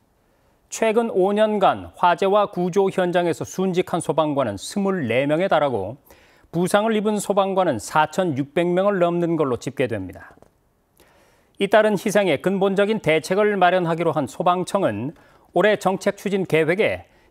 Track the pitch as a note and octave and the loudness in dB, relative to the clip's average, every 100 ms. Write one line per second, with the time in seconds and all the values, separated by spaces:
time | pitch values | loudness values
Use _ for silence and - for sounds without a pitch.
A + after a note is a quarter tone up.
0 | _ _ _ _ _ _ _ - A3+ A3 | _ _ _ _ _ _ _ -2 0 0
1 | A#3 G3 F#3 G#3 G#3+ G#3+ F3+ G#2+ F2 - | 0 0 2 2 2 2 2 2 -6 0
2 | F3 E3+ G3 G#3 G3+ F3+ F3+ F#3+ F#3+ F#3+ | 2 2 2 2 2 -2 -2 0 0 0
3 | F3+ F3 F3 C#3+ C3+ - F#3+ F3 F3+ F3 | 0 0 0 -2 -6 -4 -2 -2 -2 -4
4 | - D3+ D#3 C#3 A#2+ G2+ - G#3 G3 F#3+ | -2 -2 0 0 -2 -4 -8 -4 -2 -2
5 | A#2+ A#2+ C#3+ D#3 F#3+ E3 C#3+ A2+ F2+ - | 0 0 0 0 0 0 0 -2 -6 -10
6 | - - _ _ _ E3 F3+ G#3 A3 G#3+ | -20 -20 _ _ _ -4 0 2 2 0
7 | G#3 G#3 - G3+ G3 F#3+ F3+ B2 - D#3 | 0 -2 -2 0 0 0 0 -2 -2 0
8 | D#3 - F#3 B2+ C#3 - F3 F3 G3+ G3 | 0 0 -2 -2 -4 -2 0 2 0 2
9 | F3 F3 E3+ E3 C#3 A#2 - - B2 G#2+ | 0 0 0 0 0 -2 -4 -4 -4 -4
10 | F2+ - - - _ _ _ _ _ _ | -8 -14 -20 -20 _ _ _ _ _ _
11 | _ _ _ _ _ - G3 A3 G#3+ G3 | _ _ _ _ _ -6 2 4 4 0
12 | G#3+ G3+ F#3+ C#3 F3+ G3 G3 G3 G3+ A3 | 0 0 2 0 0 0 0 2 0 0
13 | D3+ D#3+ - F#3+ G#3 G3+ F3+ F#3 E3 E3+ | 0 0 0 0 0 4 4 4 0 0
14 | E3 D3+ C3 - C#3+ F3+ F3 G3+ D#3+ G#2 | -2 -2 -4 -2 0 0 -2 -2 -2 -2
15 | C3 - _ _ _ F3 G#3 G#3 F#3+ F#3+ | -6 -10 _ _ _ 0 2 2 0 -2
16 | G3+ - G3+ G3 F3 D#3 D#3 F#3+ D#3 F2+ | -2 -4 -2 -4 0 0 2 0 -2 -4
17 | - _ _ | -10 _ _